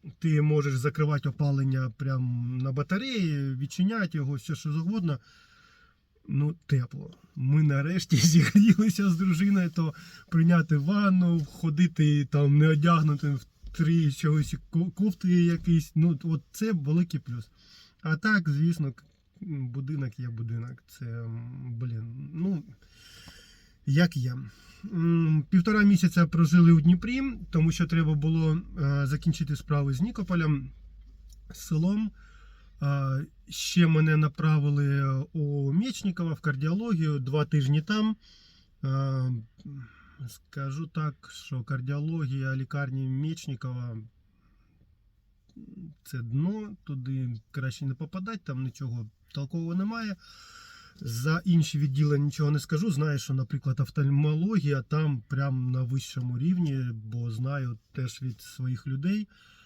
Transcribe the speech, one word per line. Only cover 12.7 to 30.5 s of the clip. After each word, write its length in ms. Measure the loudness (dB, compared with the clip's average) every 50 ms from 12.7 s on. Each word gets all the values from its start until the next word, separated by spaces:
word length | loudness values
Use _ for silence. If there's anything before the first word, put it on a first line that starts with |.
| 6 4 4 4 4 4 4 2 0 0 -2 -2 -4
в 100 | -4 -6 _ _ _ -16 -10
три 400 | -4 -2 0 2 4 4 2 2
чогось 440 | 0 0 0 2 2 2 0 0 -4 -10 -10 -4
ко-, 220 | -2 -2 -2 -2
кофти 520 | -2 0 0 0 0 0 0 2 4 4 4
якісь, 480 | 4 2 0 2 2 2 2 2 0 0
ну, 240 | 2 2 2 2 0 -2
от 180 | -2 -4 -4 -4 _
це 200 | -8 -4 -2 -2
великий 480 | -2 -2 0 0 2 0 0 0 -2 -8
плюс. 300 | -6 -6 -10 -10 -10 _ _ _ _ _ -20 -20 -20 _ _ _
А 160 | -4 -4 -4
так, 320 | -2 0 0 0 2 2 0
звісно, 440 | 0 2 2 0 0 0 -4 -6 -6
к-, 100 | -10 _ _ _ _ _ _ _ -16
будинок 800 | -12 -8 -8 -6 -6 -8 -8 -8 -8 -6 -6 -6 -6 -6 -8 -8
є 100 | -10 -10
будинок, 540 | -8 -8 -6 -6 -6 -6 -8 -10 -12 -18 _
це, 180 | _ -16 -14 -12
м, 680 | -10 -10 -10 -10 -10 -10 -10 -12 -12 -12 -12 -10 -10 -8 -8
блін, 500 | -8 -6 -6 -8 -8 -10 -12 -12 -12 -10 -8
ну, 300 | -4 -4 -2 -2 -4 -6 -10 -20 _ _ _ _ -20 -20 -20 -20 -20 -20 -20 -20 -20 -20 -20 -20 _ _ _ _ _ -2
як 320 | 2 4 4 4 4 2
є. 180 | -2 -4 -4 -6 -8 -12 -14 -18 -20 -20 -20 -20 -18 -12 -6 -2
М, 520 | 0 2 2 4 4 2 2 2 0 0 2
півтора 340 | 2 2 2 4 4 6 6
місяця 440 | 6 6 6 4 4 4 4 2
прожили 440 | 4 4 2 4 6 8 8 10 10
у 100 | 8 8
Дніпрі, 400 | 8 6 4 4 2 -4 -4 -2 -4 -4 -6 -8 -10 -2
тому 220 | 0 2 2 2
що 160 | 2 0 0
треба 260 | 0 2 0 2 2 0
було, 480 | 0 0 0 0 2 2 2 0 -2 -4 -8 -6 -4
е, 260 | -2 0 0 0 0
закінчити 480 | 0 -2 -2 0 0 0 0 -2 -4 -4
справи 380 | -6 -4 -2 0 0 0 0 0
з 80 | -2
Нікополем, 720 | -2 -4 -4 -6 -4 -2 0 0 2 2